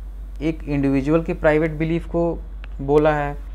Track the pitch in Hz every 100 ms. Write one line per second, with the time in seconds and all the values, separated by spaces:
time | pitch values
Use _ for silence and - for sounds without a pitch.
0 | - - - - 151 156 135 143 139 139
1 | 139 165 165 170 160 151 160 151 160 165
2 | - 170 170 165 - - - - 135 147
3 | 151 151 143 143 -